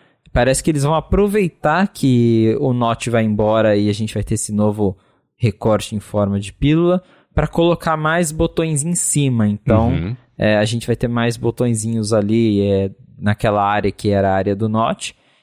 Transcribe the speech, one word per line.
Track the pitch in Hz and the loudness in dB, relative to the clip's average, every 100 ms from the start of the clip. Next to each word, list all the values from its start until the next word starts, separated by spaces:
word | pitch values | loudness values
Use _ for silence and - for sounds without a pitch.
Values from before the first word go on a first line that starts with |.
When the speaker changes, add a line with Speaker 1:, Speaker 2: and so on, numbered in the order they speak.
| _ _ _ | _ _ _
Speaker 1:
parece | 127 123 131 | 0 2 2
que | - | 0
eles | 151 | 0
vão | 143 160 | 0 0
aproveitar | - 185 208 214 185 - 151 160 196 | 0 0 2 0 -2 -2 -2 0 0
que | - 135 123 117 117 110 110 | 0 2 4 4 4 2 2
o | 143 | 0
Note | 123 117 113 - | 0 0 -2 -2
vai | 117 110 | 0 0
embora | 107 107 110 110 104 | 0 2 2 2 2
e | 104 | 0
a | |
gente | 101 110 | -2 -4
vai | 110 | -6
ter | 104 110 | -4 -4
esse | - | -4
novo | 104 107 104 104 90 _ _ _ _ | 0 0 0 -2 -4 _ _ _ _
recorte | 117 - 113 107 - | -4 -2 0 0 -2
em | 107 | -8
forma | - 107 101 101 | -6 -2 0 -2
de | 101 | -6
pílula | - 143 160 175 180 - _ _ | -4 0 2 2 0 -4 _ _
pra | - 156 | -4 -2
colocar | - 170 165 - 156 | 0 2 0 -2 -2
mais | 156 165 170 | 0 0 -2
botões | 156 165 - 160 151 | -2 -2 -2 -2 -2
em | 156 | -2
cima. | 175 - 147 139 120 107 | -4 -2 0 0 2 0
Então, | 104 - 113 113 | 0 0 2 2
Speaker 2:
Uhum. | 87 85 123 _ - | -2 -4 -8 _ -4
Speaker 1:
é, | 107 107 | 0 2
a | 110 | 0
gente | 117 - | -2 -4
vai | 117 | -2
ter | 120 | -2
mais | 120 117 113 | -2 -2 -2
botõezinhos | 120 113 123 110 110 113 104 | -4 -2 -2 -2 -2 -4 0
ali, | 110 101 113 113 101 | 0 2 2 2 2
é, | 101 98 98 - - - | 2 2 0 -6 -20 -6
naquela | 98 104 117 104 | -4 0 0 2
área | 101 104 98 | 2 0 -2
que | - 107 | -2 0
era | 101 98 | 2 2
a | 95 | 0
área | 98 101 | 0 -2
do | 110 | -2
Note. | 110 117 208 - - _ _ | 0 -2 -4 -10 -16 _ _